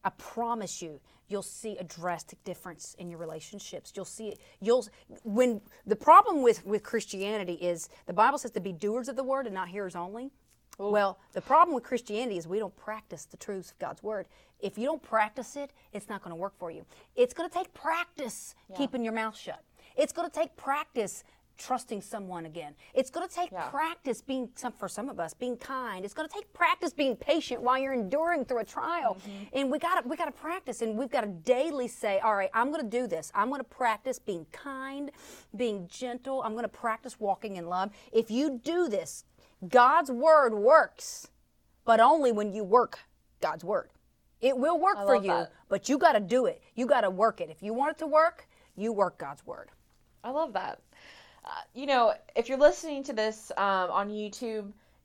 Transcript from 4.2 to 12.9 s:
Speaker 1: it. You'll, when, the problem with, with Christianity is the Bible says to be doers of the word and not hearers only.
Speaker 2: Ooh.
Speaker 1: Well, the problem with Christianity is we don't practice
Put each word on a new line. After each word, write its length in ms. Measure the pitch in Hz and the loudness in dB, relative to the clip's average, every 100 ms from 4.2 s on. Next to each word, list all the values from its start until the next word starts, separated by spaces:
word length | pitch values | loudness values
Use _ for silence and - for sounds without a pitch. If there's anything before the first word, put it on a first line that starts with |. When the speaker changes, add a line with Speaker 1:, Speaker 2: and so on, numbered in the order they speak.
| 214 | -12
Speaker 1:
it. 100 | - - _ | -12 -20 _
You'll, 280 | 196 247 214 - _ - | 2 2 0 -18 _ -16
when, 380 | 226 208 254 220 - - - | -4 2 2 2 -8 -20 -4
the 100 | 214 | 0
problem 460 | - 349 415 320 | 10 10 10 4
with, 240 | 247 233 - | 4 2 -2
with 180 | 208 | -4
Christianity 720 | - 233 - 196 196 214 180 | -2 -6 -4 -8 -4 -4 -4
is 360 | 170 175 170 - - - | -4 -2 -4 -8 -16 -6
the 80 | |
Bible 240 | 180 226 277 | 4 4 4
says 140 | 233 | -4
to 80 | 208 | -6
be 140 | 185 | -6
doers 340 | 170 202 233 247 | -4 -4 -2 -4
of 60 | 247 | -6
the 80 | |
word 220 | 262 269 247 | -2 -2 -4
and 80 | |
not 140 | 190 175 | -6 -6
hearers 260 | 196 190 175 | -6 -8 -8
only. 360 | 175 214 269 _ _ _ _ - | -10 -10 -14 _ _ _ _ -8
Speaker 2:
Ooh. 80 | 202 | 0
Speaker 1:
Well, 300 | 208 196 185 _ | 2 2 -2 _
the 80 | - | -10
problem 340 | - 302 349 269 | 4 6 6 4
with 80 | |
Christianity 540 | - 240 - 208 247 185 | -2 -4 -2 -4 -2 -4
is 100 | 160 | -4
we 120 | 196 | -6
don't 160 | 202 - | -6 -10
practice 500 | - | -12